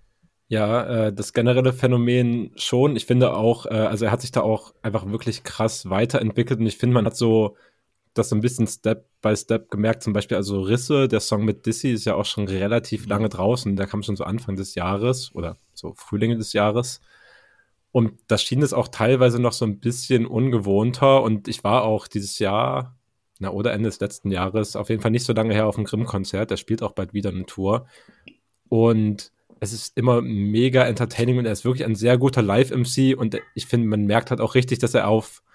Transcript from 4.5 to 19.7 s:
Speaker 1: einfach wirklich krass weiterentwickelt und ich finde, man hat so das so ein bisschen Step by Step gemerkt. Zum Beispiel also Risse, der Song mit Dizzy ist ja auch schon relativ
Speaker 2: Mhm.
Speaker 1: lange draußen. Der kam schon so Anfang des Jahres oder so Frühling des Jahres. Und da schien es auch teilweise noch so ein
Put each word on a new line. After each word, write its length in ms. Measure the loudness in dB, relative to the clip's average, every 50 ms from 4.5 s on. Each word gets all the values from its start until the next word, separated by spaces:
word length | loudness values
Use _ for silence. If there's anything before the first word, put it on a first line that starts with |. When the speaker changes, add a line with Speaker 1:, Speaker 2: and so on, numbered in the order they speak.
| 0 -2 -4 -12 _ _
Speaker 1:
einfach 240 | -6 -4 -4 -4 -4 -4
wirklich 340 | -6 -4 -4 -6 -6 -6 -10
krass 460 | -12 -4 -2 -2 -2 -2 -4 -6 -2
weiterentwickelt 680 | 0 0 0 2 0 0 -2 0 0 0 0 0 0 0
und 60 | 0
ich 120 | -2 0
finde, 180 | 0 0 2 4
man 100 | 4 2
hat 100 | 0 0
so 400 | 0 2 4 4 4 2 0 -4 _ _ _ _ _ _ _ _ _ _ _ _
das 140 | -2 -2 0
so 60 | 0
ein 60 | 0
bisschen 240 | 0 0 0 0 -2
Step 380 | -2 -2 -4 -2 -2 -2 -2 -6 _ _ _
by 140 | 0 0 0
Step 320 | 0 0 -2 -2 -2 -2 _
gemerkt. 320 | -4 0 0 0 0 -2
Zum 120 | -2 -2 -2
Beispiel 220 | -2 -2 -2 -2
also 260 | -4 -2 -2 -4 -4
Risse, 460 | 0 0 0 -2 0 0 2 2 4
der 120 | 2 2 0
Song 260 | 0 0 -2 0 0
mit 200 | -2 -2 -2 -4
Dizzy 240 | -4 -4 -2 -2 -2
ist 140 | -2 -2 -2
ja 100 | -2 -2
auch 100 | -2 -2
schon 220 | -4 -4 -4 -4
relativ 560 | -4 -2 -2 -2 0 0 -2 -2 -4 -8 -8 -4
Speaker 2:
Mhm. 40 | -4
Speaker 1:
lange 200 | -2 -2 -2 -2
draußen. 460 | -2 0 0 0 0 0 -2 -2 -2
Der 100 | -2 -4
kam 160 | -4 -6 -6
schon 140 | -6 -6 -6
so 80 | -6 -4
Anfang 320 | -6 -6 -6 -6 -6 -6
des 180 | -6 -8 -8 -6
Jahres 580 | -6 -4 -2 -2 0 0 -2 -2 -2 -6 -10 -10
oder 220 | -10 -10 -10 -10 -14 _ _ _
so 200 | -14 -14 -14 -14
Frühling 420 | -16 -10 -6 -2 0 0 0 0
des 140 | -2 -4 -4 0
Jahres. 480 | 0 2 2 2 0 -2 -4 -8 -14 _ _ _ _ _ _ _ _ _ _ _ _ _ _ _ _ _ _
Und 220 | 0 2 2 2 -2 _ _
da 100 | -2 -2
schien 240 | 0 0 0 2 2 2
es 100 | 2 2
auch 140 | -2 -2
teilweise 520 | -2 -2 0 2 2 4 6 4 4 4 2
noch 140 | 0 0 0
so 120 | 0 -2
ein 140 | -2